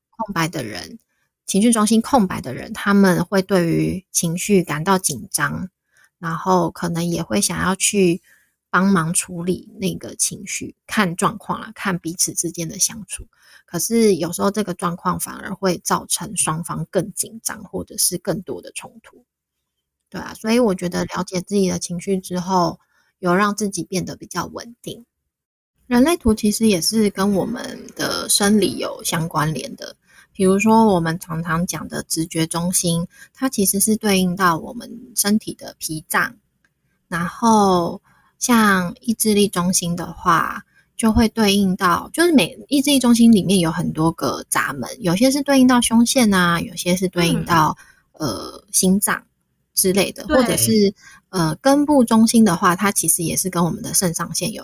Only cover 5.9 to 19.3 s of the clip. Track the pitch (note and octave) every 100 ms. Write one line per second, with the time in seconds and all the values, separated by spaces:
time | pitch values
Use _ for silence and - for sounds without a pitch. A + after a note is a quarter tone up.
5.9 | _ _ - E3 E3 F#3+ F#3 E3 - E3+
6.9 | E3 F3 E3+ E3+ G#3+ - E3 F3 F#3+ -
7.9 | G#3 F#3 E3+ _ _ _ _ _ F3+ G3
8.9 | F#3+ D#3+ F3+ - F3 F3 F3 - G3 F#3+
9.9 | E3+ - - - - G3+ - D#3+ - -
10.9 | - F#3 E3+ F#3 - - E3+ - - G3+
11.9 | F3 D#3+ F3+ - - E3 - D#3+ F#3+ -
12.9 | A3+ F#3+ - - _ _ - _ E3+ -
13.9 | A3+ G#3+ E3+ E3+ F3 G3 G#3 G3+ F3+ F3
14.9 | F3 F#3 E3 - - - F#3+ F#3+ F3 -
15.9 | F#3 - - F3+ F3+ F#3 E3 E3+ D#3 E3
16.9 | G3 F#3+ - - A3+ - G#3 F#3 F#3 -
17.9 | - - F3 - E3 - - - - -
18.9 | A#3 - B3 _